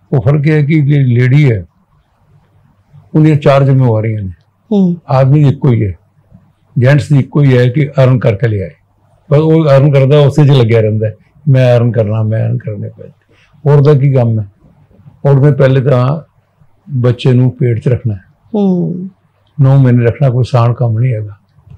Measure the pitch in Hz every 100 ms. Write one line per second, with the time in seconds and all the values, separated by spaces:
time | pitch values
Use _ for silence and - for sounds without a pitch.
0 | - 139 - 151 147 156 143 160 139 143
1 | 127 120 127 143 139 101 85 _ _ _
2 | _ _ _ _ _ _ _ _ _ -
3 | _ 156 156 147 147 139 135 131 127 110
4 | 110 107 98 85 _ _ - 208 185 175
5 | - 131 135 151 143 139 147 117 101 85
6 | _ _ _ - _ _ _ - 123 147
7 | - 143 - 147 143 123 123 151 139 -
8 | 131 127 120 104 113 104 85 - _ _
9 | _ _ - 147 160 160 151 135 151 139
10 | 135 147 139 - 139 135 113 113 107 107
11 | 107 - _ _ 147 131 127 120 120 113
12 | 104 110 107 110 113 120 - 104 107 -
13 | - _ _ _ _ _ 143 143 139 143
14 | 139 131 117 110 98 _ _ _ _ _
15 | - _ 139 139 147 135 135 135 131 123
16 | 127 160 - _ _ _ _ _ - 131
17 | 123 120 135 123 127 - 123 113 135 117
18 | 113 98 _ _ _ 208 196 180 165 180
19 | 190 _ _ _ _ - 135 135 127 120
20 | 117 - 139 120 123 120 117 117 120 110
21 | 127 110 104 101 _ _ _